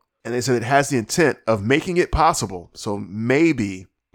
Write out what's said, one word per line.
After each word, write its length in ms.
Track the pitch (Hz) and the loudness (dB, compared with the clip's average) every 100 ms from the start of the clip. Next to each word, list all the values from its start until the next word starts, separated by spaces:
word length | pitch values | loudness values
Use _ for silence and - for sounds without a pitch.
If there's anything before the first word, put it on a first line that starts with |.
| _ _ 117 | _ _ -6
And 80 | |
they 80 | 123 | -4
said 140 | 113 185 | 0 0
it 60 | |
has 280 | 113 139 139 | 2 2 2
the 80 | 131 | -2
intent 400 | 107 - 151 - - | -2 0 0 0 -2
of 180 | 107 | 0
making 320 | 107 143 180 175 | 2 0 0 -2
it 160 | - | 0
possible. 580 | 151 156 160 104 92 85 | 2 2 0 -4 -8 -14
So 240 | - 110 101 | -12 -8 -6
maybe 880 | 98 104 117 135 165 127 101 95 92 _ _ | -8 -6 0 4 4 2 -2 -4 -16 _ _